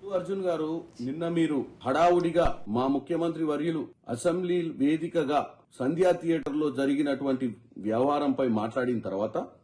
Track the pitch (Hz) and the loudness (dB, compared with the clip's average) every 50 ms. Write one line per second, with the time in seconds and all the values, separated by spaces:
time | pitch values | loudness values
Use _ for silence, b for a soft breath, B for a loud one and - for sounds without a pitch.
0 | - 196 196 180 175 165 196 196 190 180 170 156 156 156 160 165 - - - - | -10 -2 -4 -4 -2 -2 -4 -2 -2 -2 -2 0 -2 -4 -4 -6 -8 -12 -14 -10
1 | 123 127 139 156 170 170 175 165 165 151 151 135 113 - - - - 120 135 151 | -8 -6 -6 -4 -4 -2 2 2 2 2 2 -2 -2 -4 -10 -8 -4 -2 2 4
2 | 165 175 175 175 170 165 151 175 165 - - - - 101 104 117 127 135 139 139 | 6 6 6 6 4 2 4 4 4 4 2 0 -4 -4 -2 0 2 2 0 0
3 | 131 - 175 165 165 170 160 156 160 151 147 143 147 170 160 156 131 - - _ | 0 -2 -2 0 0 -2 -2 -2 -2 -2 0 0 0 -2 -2 -2 -4 -8 -12 _
4 | _ - 117 117 - 175 165 180 185 175 180 180 170 165 151 107 131 143 156 160 | _ -8 -8 -2 0 0 0 0 0 0 0 0 0 -2 -2 0 2 2 2 0
5 | 160 170 - 170 151 131 147 143 - - - - _ _ _ - 127 131 165 165 | -2 -2 0 0 0 2 0 0 0 -2 -8 -20 _ _ _ -4 -2 -2 2 2
6 | 185 180 175 175 - 165 165 160 139 151 143 151 151 147 127 123 139 139 143 139 | 4 4 4 2 2 0 0 0 0 -4 -2 -2 -2 -2 0 0 0 0 2 0
7 | 151 143 139 127 139 135 135 127 131 123 107 - - - - - 92 104 107 117 | 0 0 -2 -2 -2 -2 -2 -2 -2 -6 -6 -8 -16 -20 -18 -8 -4 -2 0 2
8 | 127 143 147 147 143 143 131 - 135 127 113 107 104 113 - 135 123 123 123 113 | 2 2 2 2 0 0 0 0 2 2 2 0 0 -2 -2 -2 -2 0 -2 -2
9 | 107 104 - 98 104 135 - 165 - - - - | -4 -4 -4 -2 -4 -2 -2 -4 -6 -6 -12 -20